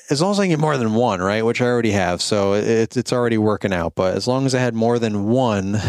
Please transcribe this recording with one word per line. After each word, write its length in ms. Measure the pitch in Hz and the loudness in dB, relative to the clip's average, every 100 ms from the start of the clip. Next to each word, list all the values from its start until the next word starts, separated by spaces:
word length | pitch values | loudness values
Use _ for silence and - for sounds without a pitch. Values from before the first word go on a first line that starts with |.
| - | -4
as 140 | 143 | 0
long 80 | 185 | 0
as 100 | 202 | 0
I 40 | |
can 80 | 190 | 0
get 80 | 156 | 0
more 180 | 156 139 | 0 0
than 160 | 113 | 0
one, 260 | 110 120 92 | 2 2 0
right, 240 | 95 107 | 0 0
which 160 | 113 117 | 0 0
I 60 | 123 | 0
already 240 | 120 113 | 0 0
have, 320 | 101 87 87 | 2 0 -2
so 320 | - 104 98 | -2 0 2
it, 420 | 104 107 113 110 127 | 0 2 0 0 -2
it's 160 | - | -2
already 240 | 123 120 110 | -2 0 2
working 380 | 107 101 104 | 2 0 -2
out. 200 | 90 82 | -2 -2
But 200 | - 92 | -2 -2
as 120 | 98 117 | 0 -2
long 200 | 131 135 | 0 0
as 80 | |
I 60 | 127 | 0
had 140 | 123 | 0
more 240 | 113 113 120 | 0 0 0
than 300 | 110 104 101 | 0 -2 0
one, 500 | 123 123 101 95 107 | 0 2 0 -2 -2